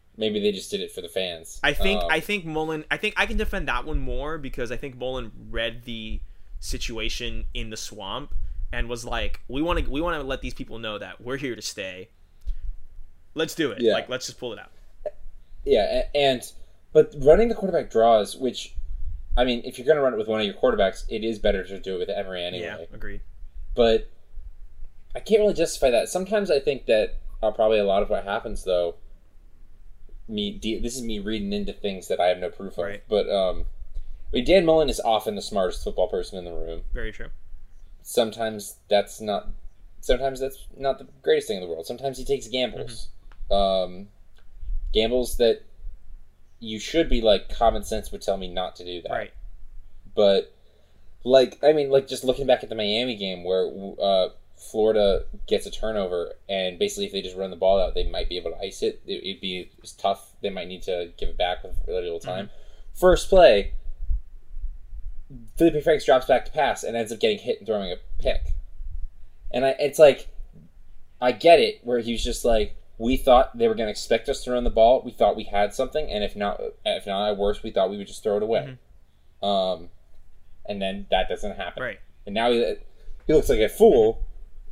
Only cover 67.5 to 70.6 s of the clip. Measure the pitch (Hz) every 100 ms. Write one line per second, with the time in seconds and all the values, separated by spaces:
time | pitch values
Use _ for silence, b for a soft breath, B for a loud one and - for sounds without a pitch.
67.5 | 117 101 104 92 90 - - - - -
68.5 | - - - - - - - - - -
69.5 | 123 135 - 143 - 151 - - - -
70.5 | -